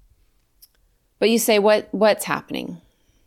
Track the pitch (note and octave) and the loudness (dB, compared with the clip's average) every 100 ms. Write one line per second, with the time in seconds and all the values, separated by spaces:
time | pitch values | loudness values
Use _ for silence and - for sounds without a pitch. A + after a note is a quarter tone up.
0 | _ _ _ _ _ _ _ _ _ _ | _ _ _ _ _ _ _ _ _ _
1 | _ _ G#3 A#3 A3+ G#3+ G3+ G#3+ G#3+ G3 | _ _ 0 0 2 2 2 0 -2 0
2 | G#3+ G3+ - D3 - D3+ - E3+ _ _ | 0 0 -4 -8 -8 -10 -10 -14 _ _
3 | _ _ | _ _